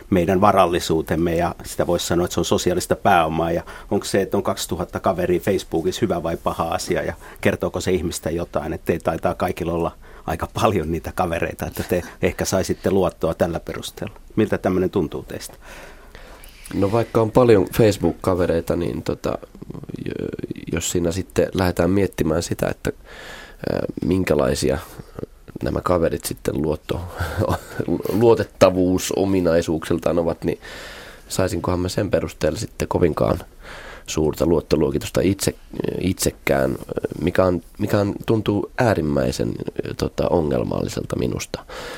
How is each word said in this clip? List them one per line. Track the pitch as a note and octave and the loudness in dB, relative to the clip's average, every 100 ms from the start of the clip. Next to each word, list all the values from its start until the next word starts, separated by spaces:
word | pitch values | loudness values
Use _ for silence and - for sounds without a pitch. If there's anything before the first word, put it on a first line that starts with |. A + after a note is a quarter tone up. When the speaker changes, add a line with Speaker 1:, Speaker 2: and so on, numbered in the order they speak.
| - | 0
Speaker 1:
meidän | F#2+ E2 F2+ | 2 4 4
varallisuutemme, | G#2 F#2+ F2 F2 - D#2+ D2+ D#2+ E2+ E2 | 6 6 4 2 0 0 0 0 2 2
ja | E2+ - | 0 -4
sitä | - - E2 | -8 -4 0
voisi | E2+ - | 0 2
sanoa, | F2 F2 | 0 0
että | |
se | - | 0
on | E2+ | 0
sosiaalista | G2+ F#2 F2 - - | 2 2 0 0 0
pääomaa, | G#2+ F2+ D#2+ D#2+ E2 | 4 4 4 0 0
ja | E2+ - - - | -2 -4 -12 -4
onko | G#2 - | -4 0
se, | G#2 | 0
että | F#2+ G2+ | 2 0
on | |
kaksituhatta | G2+ G2 - E2+ F2+ F#2+ | -2 -2 -4 -4 -4 -2
kaveria | G#2 F2+ F2+ F2+ | 0 0 0 0
Facebookissa | - F#2+ - E2 F2+ - | 2 0 0 -2 -2 0
hyvä | G#2 F2 | 0 0
vai | E2 E2+ | -2 -4
paha | F2 E2 | -4 -2
asia, | E2 F2+ - D#2+ | -2 -2 -2 -2
ja | D#2 - - - | -4 -8 -12 -2
kertooko | G2+ F#2 F2+ F#2 | 0 0 -2 -2
se | F#2 | 0
ihmistä | F#2 F2 - - | 0 0 -4 -4
jotain, | E2 E2+ - D#2 | -4 -4 -4 -4
että | - - | -6 -2
teitä | E2+ | -2
taitaa | - E2 F2 E2+ | -2 -2 -2 -2
kaikilla | F#2 - E2 | -2 -2 -2
olla | E2+ E2+ - - - - | -2 -2 -6 -18 -12 -6
aika | D#2+ - - | -6 -6 0
paljon | A2+ G2 D#2 | 0 2 0
niitä | E2 - - | -4 -4 -2
kavereita, | F2+ E2 E2+ - D#2 | -2 0 -2 -4 -8
että | - | -6
te | E2+ F2+ - - | -2 -2 -2 -2
ehkä | F#2 - E2+ | -2 0 0
saisitte | F#2+ F2+ F2+ G#2 | 0 0 -2 0
luottoa | G2 F2 - D#2+ | 2 2 0 -2
tällä | E2 F2 D#2+ | 0 -2 -2
perusteella. | - - - - - - - - | -8 -10 -10 -10 -12 -12 -6 -2
Miltä | G2+ F#2+ | 0 0
tämmönen | G2 F#2 F#2 | 0 0 0
tuntuu | G#2 D#2 C2 | 0 -2 -4
teistä? | - - - - - - - - - - - - - - - | -10 -12 -14 -18 -20 -18 -18 -20 -20 -20 -20 -20 -20 -20 -8
Speaker 2:
No, | F#2 G2 | 0 2
vaikka | A#2 A2 A#2+ | 2 2 2
on | A2 | 4
paljon | B2+ A#2+ G#2+ - - | 6 8 8 6 4
Facebook-kavereita, | G#2+ G2 E2+ - - F2+ E2+ E2 - E2+ | 4 6 0 0 0 2 2 0 0 -2
niin | E2+ - | -2 -4
tota, | - - - - - - - - - - - | -4 -4 -2 -4 -8 -16 -14 -14 -12 -10 -8
j-, | - - - - - - | -6 -6 -6 -8 -8 -6
jos | E2 - | -4 -2
siinä | F2+ E2+ | 0 0
sitten | F2 E2+ - E2 | -2 -2 0 2
lähdetään | - F#2 F2 F2 | 2 2 2 2
miettimään | G2+ F#2+ - D#2+ D#2+ | 4 2 0 0 0
sitä, | - - - | -2 -2 -2
että, | - - - - - - - - - - | -2 -6 -6 -10 -18 -18 -18 -18 -8 -4
ää, | G1+ - - C#2 | -2 -4 -2 0
minkälaisia | F#2+ F2 D2+ C2 C#2 C2 C#2 - - - - - - - - | 2 2 2 2 2 0 -2 -4 -16 -18 -14 -14 -14 -16 -6
nämä | - C#2 | -4 -2
kaverit | - F2+ D#2+ D2 - | 0 2 2 -2 -6
sitten | - - C#2 | -6 -4 -2
luotto-, | D#2 D2+ - - F2 - E2+ - - | -2 -2 -4 -6 -6 -8 -6 -2 0
<laughs> | F2 - - - E2+ - F#2 | -2 -6 -6 -2 -2 0 4
luotettavuusominaisuuksiltaan | A#2 G#2+ G2 - F#2 F#2 F2+ F#2 - - F#2+ G2 F2 E2+ E2+ D#2+ - E2+ D#2+ E2+ | 6 6 2 4 4 6 2 2 0 0 2 2 4 4 2 -2 -2 -2 0 2
ovat, | E2 E2 | 0 0
niin | E2+ - - - - - - - - | -2 -4 -6 -16 -16 -16 -18 -18 -8
saisinkohan | - F#2 F2+ F2 F2+ | -2 0 0 0 0
mä | F#2 | 0
sen | - G2+ | -2 0
perusteella | E2 E2 - D#2 D#2 | 0 -2 -2 -2 -2
sitten | - - D2+ | -6 -4 -2
kovinkaan | F#2+ E2+ C#2+ A1 F#2 - - - - - - - | 2 2 4 0 0 -4 -18 -18 -16 -16 -16 -6
suurta | - D#2 - D2+ | 0 0 2 2
luottoluokitusta | D#2+ - D2+ D2 D2+ - - | 2 2 2 2 0 -2 0
itse, | D#2+ G2+ - - - - - - | 2 2 -2 -4 -10 -6 -4 -2
itsekään, | F2+ F2 - - - C#2 C2 B1 - - - - | -2 0 -2 -2 0 2 2 -2 -6 -6 -4 -2
mikä | D#2 F2+ F#2 | 0 4 4
on, | F2 - - | 2 -4 -6
mikä | G2+ G#2 | 0 2
on, | G2+ - - | 0 -2 0
tuntuu | A2+ G#2 G2+ - - | 0 2 0 -2 2
äärimmäisen, | A#2+ F2+ D2+ C#2+ B1+ C2+ A1+ - - - - - | 2 4 2 2 2 0 -2 -4 -6 -6 -6 -4
tota, | - - - | -4 0 2
ongelmalliselta | F2 D2+ B1 G1+ G1+ G1+ - - - | 2 2 0 0 -2 -4 -4 -4 -2
minusta. | B1 - - - - - - | -2 -4 -6 -12 -12 -14 -12